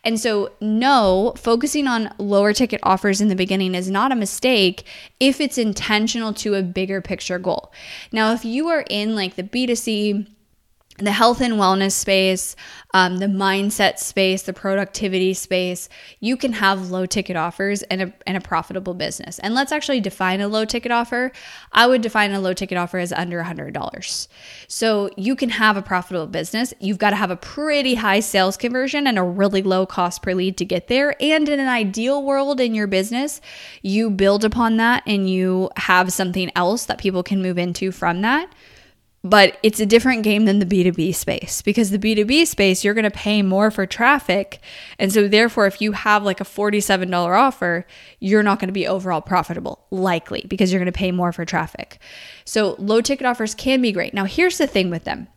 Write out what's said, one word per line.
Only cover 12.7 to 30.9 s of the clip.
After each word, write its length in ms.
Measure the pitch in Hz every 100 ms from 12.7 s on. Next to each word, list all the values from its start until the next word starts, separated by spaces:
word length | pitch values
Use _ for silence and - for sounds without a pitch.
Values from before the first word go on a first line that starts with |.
| - -
um, 260 | 190 180 185
the 80 | 196
mindset 760 | 190 196 196 202 208 196 -
space, 420 | - - 190 190
the 100 | -
productivity 800 | 185 196 196 190 - 202 185 185
space, 560 | 185 - 185 180 180 - - - -
you 180 | 220 254
can 180 | 269
have 360 | 214 196 196 185
low 160 | 185 185
ticket 300 | 214 190 180
offers 480 | 165 - 196 202
and 180 | - 185
a, 100 | 190 - -
and 100 | 185
a 40 |
profitable 540 | - 165 - 185 190
business. 440 | 175 - - - -
And 160 | 202
let's 160 | 240 277
actually 300 | 302 294 262
define 400 | 196 - 185 190
a 80 | 202
low 160 | 220
ticket 260 | 220 240 233
offer. 400 | 233 240 247 254 - - - -
I 160 | 208 240
would 160 | 254
define 300 | 226 220 208
a 80 | 196
low 120 | 185
ticket 260 | 180 190 180
offer 200 | 175 185
as 140 | 175
under 260 | 165 175 175
a 60 |
hundred 300 | 175 160 143
dollars. 520 | 151 - - - - - - - - -
So 420 | - 226 214 202 -
you 200 | 202 262
can 140 | 247
have 260 | 226 214 196
a 60 |
profitable 440 | 190 180 175 180 151
business. 480 | 165 160 220 254 -
You've 180 | 196 196
gotta 160 | 208
have 160 | 196 190
a 60 | 185
pretty 580 | - - 302 285 262
high 240 | 247 220 196
sales 380 | 214 196 185 196
conversion 500 | 240 254 262 285 285
and 140 | 208
a 20 |
really 400 | 180 185 196 196
low 240 | 190 185 190
cost 340 | - 175 -
per 140 | -
lead 220 | 185 185 190
to 80 |
get 240 | 185 180
there. 260 | -